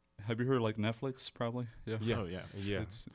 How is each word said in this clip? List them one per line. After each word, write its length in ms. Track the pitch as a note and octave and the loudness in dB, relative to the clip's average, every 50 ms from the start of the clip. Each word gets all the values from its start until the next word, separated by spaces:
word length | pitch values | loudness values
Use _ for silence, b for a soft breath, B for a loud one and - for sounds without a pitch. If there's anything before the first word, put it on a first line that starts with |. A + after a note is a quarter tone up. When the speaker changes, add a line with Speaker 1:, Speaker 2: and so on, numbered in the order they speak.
| _ _ _ - G2+ | _ _ _ -8 -4
Speaker 1:
have 140 | G#2+ A#2 A2+ | -2 0 2
you 60 | B2 | 4
heard, 160 | B2+ C3+ B2+ | 4 4 6
like, 160 | A2+ G#2+ G#2+ G#2+ | 6 4 4 4
Netflix, 520 | G#2+ A2 A2+ - - C3 C3 - - - - | 2 2 2 0 -2 -4 -4 -4 -6 -8 -4
probably? 340 | - B2 A#2 A#2 B2 A#2+ A2 - - - | -2 -2 -2 0 -2 -4 -6 -8 -8 -4
Yeah. 120 | A2 A2 G#2+ | -4 -2 0
Speaker 2:
Yeah. 160 | G#2+ A2+ A2 G#2+ | 2 2 2 2
Speaker 3:
Oh, 40 | G2+ | 0
yeah. 180 | E2+ F2+ F2+ - F#2 - G2+ | -2 -4 -4 -6 -6 -6 -4
Speaker 2:
Yeah. 220 | G2 G2+ G2+ F#2 | -2 0 0 0
Speaker 1:
It's, 260 | E2+ - - - - - - | 0 0 -2 -4 -4 -6 -10